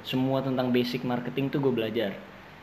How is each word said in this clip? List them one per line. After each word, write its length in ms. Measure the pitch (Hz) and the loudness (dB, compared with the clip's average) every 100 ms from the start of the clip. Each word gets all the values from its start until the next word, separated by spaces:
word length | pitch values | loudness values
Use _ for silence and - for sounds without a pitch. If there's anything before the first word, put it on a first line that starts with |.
Semua 360 | - 131 131 135 | -4 0 2 2
tentang 280 | 135 127 127 | 2 0 4
basic 320 | 123 120 131 | 4 2 0
marketing 460 | 123 123 123 131 139 | -2 -2 -2 -2 0
tuh 120 | 151 | 2
gue 120 | 135 | 2
belajar. 400 | 117 110 113 101 98 - - - - | 2 0 0 -2 -4 -12 -18 -20 -20